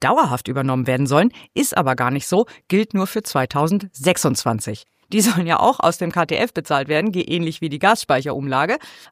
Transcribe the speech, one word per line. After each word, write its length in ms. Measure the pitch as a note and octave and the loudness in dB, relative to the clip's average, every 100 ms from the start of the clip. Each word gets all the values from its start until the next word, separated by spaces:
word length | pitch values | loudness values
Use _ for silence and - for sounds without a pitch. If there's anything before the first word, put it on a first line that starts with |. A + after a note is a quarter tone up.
dauerhaft 480 | C3 - C3 B2 - | 0 2 2 -2 -4
übernommen 400 | C3+ C3+ C3 B2+ | -4 -2 0 0
werden 180 | B2+ C#3 | 0 2
sollen, 240 | C#3+ A3+ - - | 4 2 0 -6
ist 220 | - C#4 - | -4 0 0
aber 180 | C3+ | 0
gar 160 | C3 B2 | 0 0
nicht 160 | C#3 - | -2 0
so, 200 | F3+ A#3+ - - | 0 0 -6 -2
gilt 260 | F#3+ A3 | 0 0
nur 140 | G3 F#3+ | -2 -2
für 160 | A3 | -4
zweitausendsechsundzwanzig. 1600 | - C#3 B2+ C#3+ D#3+ G3+ G3 - D3+ F3 D3+ A2+ B2 A2 - G#2+ - _ _ | -4 -2 -2 0 0 0 -4 -2 0 2 0 0 -2 -2 -4 -10 -14 _ _
Die 80 | G3+ | 2
sollen 260 | G#3+ F3+ E3 | 2 2 0
ja 140 | D#3+ | 4
auch 180 | A#3+ C4+ | 4 4
aus 200 | E3+ - | 2 0
dem 120 | E3+ | -2
K 160 | F3 D#3+ | -2 -2
T 80 | - | -2
F 180 | A#3+ | -2
bezahlt 340 | - - C#3+ C#3 | -4 -4 -2 0
werden, 240 | D3+ G#3+ | -2 0
ge-, 100 | F3+ | -2
ähnlich 380 | - E3+ E3 D#3 | -4 -2 -4 -4
wie 80 | D#3+ | -8
die 100 | C#3+ | 0
Gasspeicherumlage. 1000 | G3+ A3+ - C3 C#3 C#3 C#3 C3 E3 C#4 - - - | 2 2 0 -2 -2 -4 -2 0 0 -2 -8 -20 -20